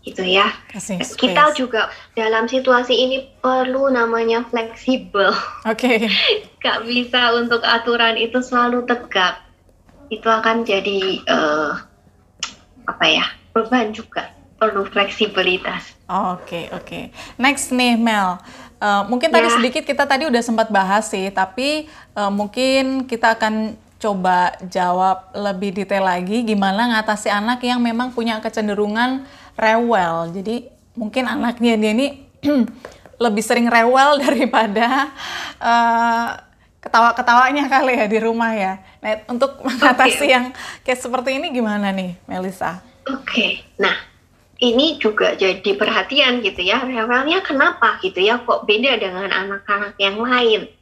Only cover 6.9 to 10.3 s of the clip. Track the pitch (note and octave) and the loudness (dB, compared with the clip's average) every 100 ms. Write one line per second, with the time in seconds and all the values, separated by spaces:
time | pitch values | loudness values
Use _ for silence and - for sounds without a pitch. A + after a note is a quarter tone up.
6.9 | B3 A#3+ B3 A#3+ A#3+ A#3 A#3 A#3 A#3 A#3+ | -4 0 0 2 2 0 0 2 0 0
7.9 | A#3 A3+ A3+ A3+ B3+ B3 B3 A#3+ B3 A#3+ | 0 0 0 -2 -2 0 0 2 0 -2
8.9 | A#3+ - G3 F3+ - - _ _ _ - | -4 -2 0 0 -2 -18 _ _ _ -20
9.9 | - - G#3+ A3+ | -20 -12 -4 0